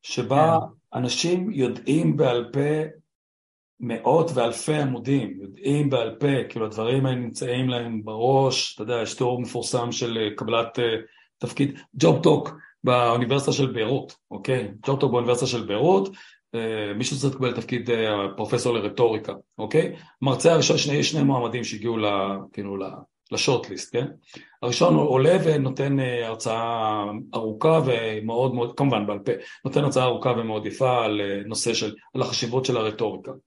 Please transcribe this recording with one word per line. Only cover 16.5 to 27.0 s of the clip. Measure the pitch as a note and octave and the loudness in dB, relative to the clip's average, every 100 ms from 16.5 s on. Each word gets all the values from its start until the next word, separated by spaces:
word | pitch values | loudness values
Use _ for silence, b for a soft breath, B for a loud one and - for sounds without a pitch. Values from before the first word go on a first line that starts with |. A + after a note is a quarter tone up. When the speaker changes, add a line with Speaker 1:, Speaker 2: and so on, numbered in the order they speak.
| A#2 | -6
Speaker 1:
אה, | A2+ A2 G#2 G2+ | -4 -4 -4 -4
מישהו | B2+ C#3 | -4 0
צריך | C#3 C3 | -2 0
לקבל | B2+ A#2 | -2 -2
תפקיד, | A2+ B2 A#2+ | -4 -4 0
אה, | A2+ A2 G#2 G2 - | 0 2 0 -2 -4
פרופסור | G#2 A#2+ B2+ | -2 0 0
לרטוריקה, | A2+ G2+ - A#2 A2 - - _ - | 0 -2 2 2 2 -4 -12 _ -12
אוקיי? | G#2 D3+ F3+ B B B | 0 0 0 B B B
מרצה | C3+ B2+ E3 | 0 4 4
הראשון, | E3 - - | 6 4 2
שני, | - C#3+ | 2 0
שני | C#3+ D3+ | 0 2
מועמדים | C#3 C3 A#2 A#2+ | 2 2 -2 -4
שהגיעו | A2+ A2 A#2 A2+ | -6 -6 -4 0
ל-, | G#2 G2+ G2 G2 F#2+ | 0 0 -2 -4 -8
כאילו, | - G2+ G2 | -12 -8 -8
ל-, | F#2+ F#2+ - _ _ | -8 -12 -20 _ _
לשורטליסט, | G#2+ - A#2+ - F#2+ - | -2 0 0 -2 -12 -4
כן? | A#2+ D3 - B B B B | -4 -4 -10 B B B B
הראשון | B2 A#2 E3+ D#3 | -4 2 4 6
הוא | D3 | 4
עולה | B2+ C#3+ F#3 | 4 6 4
ונותן, | D#3+ D3 C3 C3 C#3 C#3 | 4 2 0 -2 0 0
אה, | B2+ A#2+ A2+ | 0 -2 -4
הרצאה | A2 A#2 A2+ A#2 A#2 A2 G#2+ | -4 -2 -2 -2 -2 0 0